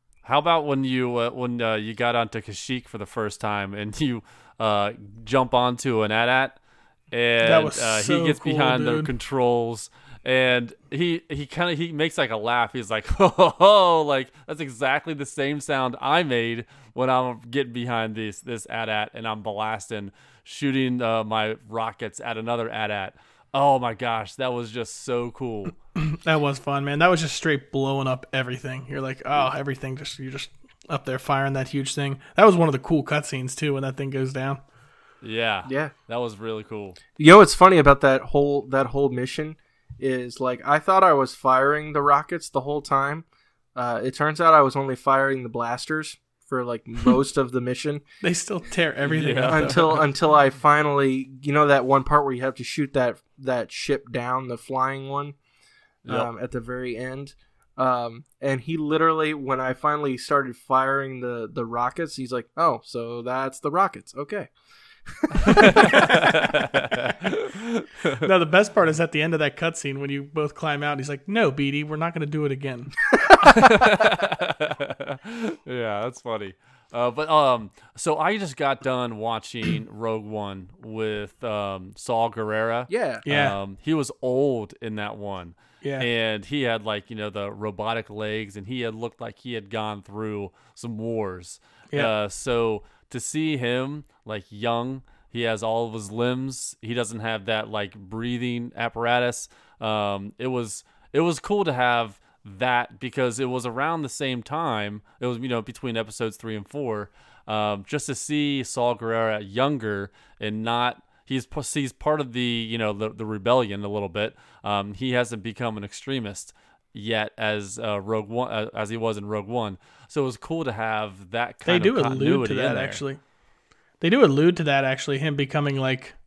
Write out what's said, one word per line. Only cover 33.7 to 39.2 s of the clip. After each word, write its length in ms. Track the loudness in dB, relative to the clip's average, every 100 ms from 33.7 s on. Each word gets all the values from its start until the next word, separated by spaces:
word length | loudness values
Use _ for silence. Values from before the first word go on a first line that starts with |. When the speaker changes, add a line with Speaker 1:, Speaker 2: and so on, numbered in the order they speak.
Speaker 2:
when 80 | -2
that 160 | -4 -6
thing 100 | -6
goes 240 | -4 -4
down. 300 | -4 -4 -6 -10 _ _ _ _ _
Speaker 1:
Yeah. 440 | -8 -4 -2 -2 -4
Speaker 3:
Yeah. 220 | -4 -4 -8 -8
Speaker 1:
That 80 | -6
was 220 | -6 -6
really 260 | -8 -8
cool. 320 | -8 -12 -12 -16 _ 4
Speaker 3:
You 140 | 12
know 60 | 12
what's 160 | 12
funny 220 | 12 10 10
about 240 | 8 8
that 220 | 8 4
whole, 400 | 2 2 2 0 0
that 160 | 0 0
whole 240 | 2 0
mission 460 | 0